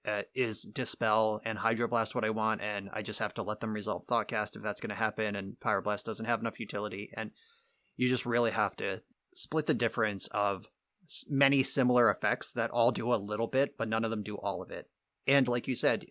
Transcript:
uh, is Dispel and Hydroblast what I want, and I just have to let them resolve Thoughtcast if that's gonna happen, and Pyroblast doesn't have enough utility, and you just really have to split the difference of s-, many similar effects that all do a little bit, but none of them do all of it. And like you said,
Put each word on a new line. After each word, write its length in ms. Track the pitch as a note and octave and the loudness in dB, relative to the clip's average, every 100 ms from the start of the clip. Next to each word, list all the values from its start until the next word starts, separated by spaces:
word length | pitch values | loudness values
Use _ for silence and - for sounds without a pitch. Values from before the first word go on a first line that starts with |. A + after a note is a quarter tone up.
| - | -4
uh, 160 | G#2 - C3 | -4 -4 -2
is 280 | A#2 G#2+ | -2 -2
Dispel 800 | G2+ C3 B2 - A2 A2 A2 G#2+ | -6 -4 -4 0 2 4 4 0
and 140 | - F2+ | -4 -2
Hydroblast 560 | A2+ A#2 A#2 A#2+ A2 | 0 0 0 0 0
what 100 | B2 | 0
I 60 | A2 | 0
want, 320 | A2 A2 G#2+ | 0 0 0
and 280 | G#2+ G#2 G2 | -4 -6 -6
I 80 | A2 | -6
just 180 | G#2+ G2+ | -6 -4
have 140 | G#2+ | -4
to 100 | - | -2
let 160 | G2+ G#2+ | -4 -4
them 140 | A2+ | -4
resolve 320 | G#2+ G#2 F2+ - | -2 -2 -4 0
Thoughtcast 500 | A#2+ G#2+ A2 G#2 A2 | 0 0 -2 -4 -4
if 60 | |
that's 200 | G#2+ G#2 | -6 -4
gonna 140 | G#2+ G2+ | -6 -2
happen, 400 | A2 A2 G#2+ G2+ | -2 0 -2 -2
and 240 | G2 - | -6 -4
Pyroblast 440 | A#2 G2 G#2 G#2 | 0 0 0 -2
doesn't 240 | A2+ G2+ A#2+ | -4 -4 -2
have 120 | A2+ | -2
enough 200 | A2+ - | -2 -6
utility, 500 | G#2+ G#2 G#2 G2+ G#2 - | -8 -6 -6 -6 -8 -8
and 140 | G#2+ - _ _ _ _ _ - | -8 -10 _ _ _ _ _ -2
you 100 | B2+ | 0
just 180 | B2 B2 | 0 0
really 260 | A#2+ A#2 | 2 2
have 260 | G#2 G2+ - | 2 0 0
to 240 | G2+ F#2 - _ _ | -4 -4 -10 _ _
split 320 | - - D#3 D3+ | -4 0 0 2
the 80 | |
difference 540 | A#2+ A#2 - G#2+ G2 - | 2 2 2 0 -2 -4
of 400 | G#2+ G2+ F#2+ - _ _ _ - | 0 0 0 -6 _ _ _ -4
s-, 220 | - - | -2 0
many 340 | C#3 C#3 C#3 | 2 4 4
similar 460 | C3 C#3+ B2 B2 A2+ | 4 4 4 6 4
effects 400 | G2 G#2 B2 - | 4 0 0 -2
that 180 | A#2+ A2+ | -2 0
all 200 | A#2+ A#2 | 4 4
do 220 | A2+ A2+ | 4 0
a 40 | A2+ | 0
little 300 | G2+ G#2+ A#2 | 0 -2 0
bit, 300 | C3+ C#3 - | 2 0 -2
but 120 | A2+ | -2
none 160 | A2+ A2+ | 0 0
of 40 | |
them 140 | A2 | -2
do 140 | G2+ G#2 | -4 -4
all 240 | G2 F2+ | -4 -4
of 100 | F2 | -6
it. 180 | F2 - _ _ _ - | -10 -12 _ _ _ 2
And 220 | C#3 B2 | 4 4
like 180 | A#2+ C3 | 0 -2
you 80 | B2 | 0
said, 300 | C#3+ A2+ - | 2 0 -2